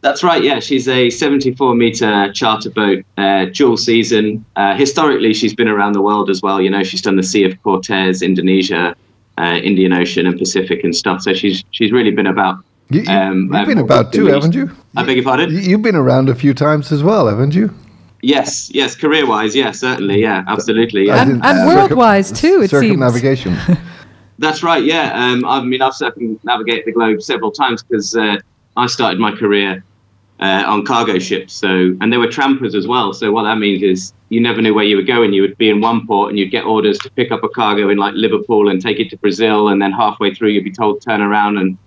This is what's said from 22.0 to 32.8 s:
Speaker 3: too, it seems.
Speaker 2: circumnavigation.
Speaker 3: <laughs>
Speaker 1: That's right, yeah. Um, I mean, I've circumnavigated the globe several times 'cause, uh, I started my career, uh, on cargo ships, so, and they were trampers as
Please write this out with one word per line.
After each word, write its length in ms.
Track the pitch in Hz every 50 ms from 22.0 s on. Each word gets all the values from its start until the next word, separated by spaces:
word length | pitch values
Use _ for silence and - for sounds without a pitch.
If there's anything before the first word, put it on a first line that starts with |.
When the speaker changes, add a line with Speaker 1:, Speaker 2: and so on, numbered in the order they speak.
| 240 226 202 196 196 196 202
Speaker 3:
too, 280 | - - 320 370 381
it 100 | 233 190
seems. 0 |
Speaker 2:
circumnavigation. 840 | 151 143 135 - - - 131 123 117 123 120 135 135 127 - 95 87 80 - - 175 - - - - -
Speaker 3:
<laughs> 400 | - - - - _ _ _ -
Speaker 1:
That's 240 | - 156 147 - -
right, 200 | 170 170 151 117
yeah. 280 | 147 160 170 151 123 -
Um, 320 | 113 123 123 123 123 123
I 180 | - 123 135 123
mean, 180 | 123 127 127
I've 120 | 131 131 131
circumnavigated 880 | - 147 123 - - 123 113 110 107 _ 107 120 107 110 98 117 117 113 117
the 40 |
globe 300 | 110 120 113 110 107 98
several 300 | - - 135 110 113 110
times 320 | 104 - 147 131 120 110 -
'cause, 340 | _ 123 107 101 - - 117
uh, 180 | 110 107 104 98 - _ _ _ _ _ _
I 120 | - 123 123
started 300 | - - 127 110 87 92
my 140 | 110 104
career, 500 | 104 - 113 104 101 101 101 98 95 92 95 _ _ _ _ _ _ _ _ _ _ _
uh, 240 | - 98 95 95 101 -
on 160 | 107 104 101
cargo 360 | - 131 117 117 107 101 90
ships, 340 | 90 - 107 92 - - -
so, 420 | - - 98 95 92 90 92 92 92
and 100 | 101 113
they 60 | 117 123
were 100 | 117 113
trampers 460 | - - 139 139 139 135 135 110 95
as 100 | 104